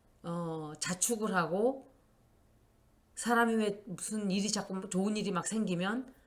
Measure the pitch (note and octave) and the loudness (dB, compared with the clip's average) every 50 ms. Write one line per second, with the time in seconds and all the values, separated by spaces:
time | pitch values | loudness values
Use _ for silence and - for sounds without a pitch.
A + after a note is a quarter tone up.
0 | _ _ _ _ - E3+ E3+ F3 E3+ E3 D#3+ D#3+ D#3 D3+ D3+ - - - F3+ F3 | _ _ _ _ -8 -6 -4 -4 -2 -4 -4 -6 -6 -8 -8 -6 -6 -4 -2 -2
1 | - - A#3 G#3+ A3 G3+ F#3 F3+ E3+ D#3 E3+ G3 A3 C4 C#4 C#4 - - - - | -2 0 0 0 0 0 2 2 2 2 2 2 2 2 2 0 -6 -18 -20 -20
2 | _ _ _ _ _ _ _ _ _ _ _ _ _ _ _ _ _ _ _ _ | _ _ _ _ _ _ _ _ _ _ _ _ _ _ _ _ _ _ _ _
3 | _ _ _ - - A3 A#3+ A#3 A#3 A3+ A3+ A3 G#3+ G#3 G3+ - - - F3 - | _ _ _ -6 0 2 4 6 6 6 4 4 2 2 0 -2 -6 -10 -10 -8
4 | - - G#3+ G#3+ G#3 G3 F#3 G3+ G3 G#3+ A3 G3+ F#3 - F#3+ F#3+ F#3+ G3 - F#3 | -6 -4 -4 -2 0 0 2 2 2 2 0 -2 -2 -4 -6 -6 -4 -2 0 0
5 | F#3+ G#3 G#3 G#3+ F#3 G3+ F#3 F3 E3+ - G#3+ A3 G#3+ F3+ F3+ E3+ F3+ F#3+ A3 B3+ | 2 2 0 0 0 0 0 -2 -2 -2 0 0 0 0 0 0 0 0 -2 -2
6 | B3+ - - - - | -4 -8 -12 -20 -20